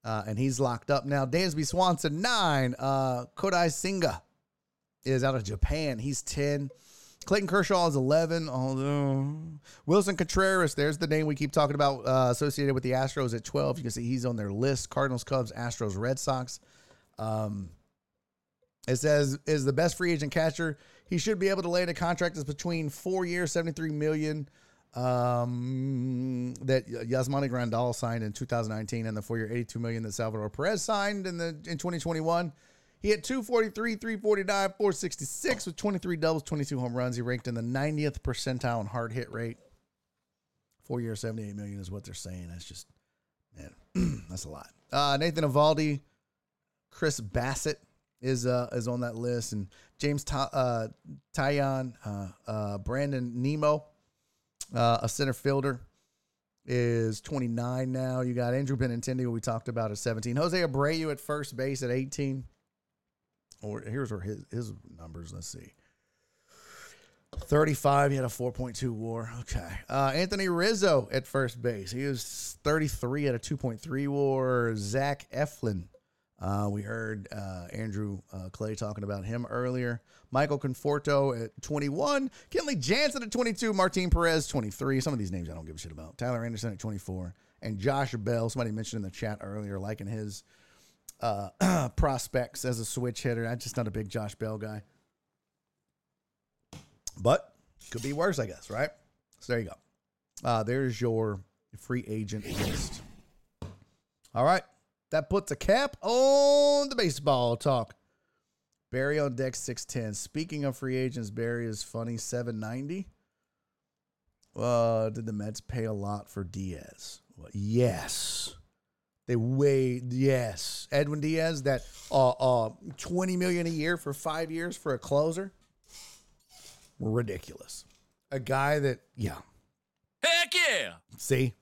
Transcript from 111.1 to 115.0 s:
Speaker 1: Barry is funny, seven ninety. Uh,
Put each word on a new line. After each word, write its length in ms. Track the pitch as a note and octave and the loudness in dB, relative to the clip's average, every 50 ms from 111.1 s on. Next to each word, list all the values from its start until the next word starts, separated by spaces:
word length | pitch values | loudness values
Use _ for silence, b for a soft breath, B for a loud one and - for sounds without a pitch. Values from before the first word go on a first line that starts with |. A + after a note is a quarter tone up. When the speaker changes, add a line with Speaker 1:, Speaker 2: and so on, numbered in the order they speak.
| A#2+ B2 A2+ G#2 | -2 -4 -6 -6
Speaker 1:
Barry 380 | G#2+ A#2 A#2 A#2 A#2 A#2+ A#2+ | -4 -4 -2 -2 -2 -2 -4
is 160 | A2+ G#2+ G#2 - | -4 -6 -6 -8
funny, 340 | - - A#2 A2+ A#2 A#2 | -8 -6 -6 -4 -4 -4
seven 420 | A2+ - - - A#2+ B2 A#2+ A2+ G#2+ | -6 -6 -4 -4 -4 -4 -4 -4 -6
ninety. 480 | G#2+ G#2+ A#2 B2+ C#3 C#3+ E3+ G3 F#3+ - - _ _ _ _ _ _ _ _ _ _ _ _ _ _ _ _ _ _ _ _ _ _ _ _ _ _ _ _ | -6 -6 -6 -6 -6 -6 -6 -6 -8 -10 -14 _ _ _ _ _ _ _ _ _ _ _ _ _ _ _ _ _ _ _ _ _ _ _ _ _ _ _ _
Uh, 540 | - A2 A#2+ A#2+ A#2 A#2 A2+ A2+ A2+ | -4 0 2 2 4 4 4 2 2